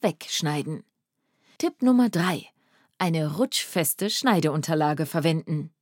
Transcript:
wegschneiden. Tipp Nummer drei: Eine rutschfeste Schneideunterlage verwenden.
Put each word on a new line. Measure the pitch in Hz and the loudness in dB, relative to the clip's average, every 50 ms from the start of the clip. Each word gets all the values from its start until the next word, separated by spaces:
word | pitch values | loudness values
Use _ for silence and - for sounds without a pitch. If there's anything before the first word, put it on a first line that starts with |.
wegschneiden. | - 185 156 - - - - - 165 147 147 147 - 151 156 - - _ _ _ _ _ _ _ _ _ _ _ _ _ _ | -2 -2 -2 -2 -8 -8 -6 -2 -2 -2 -2 -2 -4 -6 -8 -10 -12 _ _ _ _ _ _ _ _ _ _ _ _ _ _
Tipp | - - 320 - _ | -4 -4 -4 -2 _
Nummer | 247 254 254 247 247 214 | 4 4 6 6 4 4
drei: | - 170 175 190 165 - - - _ _ _ _ _ _ _ _ _ | 2 0 0 0 -2 -4 -6 -12 _ _ _ _ _ _ _ _ _
Eine | - 190 175 165 160 151 147 151 | -2 -2 0 0 0 0 -2 -2
rutschfeste | 180 269 262 - - - - - 180 156 - - - 190 214 | -2 -2 -2 -2 -4 -6 -2 -2 -2 -2 -2 -2 -4 -4 -4
Schneideunterlage | - - - 254 202 170 160 156 143 156 - - 165 156 151 151 151 147 156 | -4 0 2 2 4 4 2 2 0 -2 -2 -2 0 0 2 0 0 -2 -4
verwenden. | - - 165 147 165 160 160 - - 156 151 147 160 - _ | -4 -2 0 0 0 0 0 -2 -4 -6 -6 -6 -10 -14 _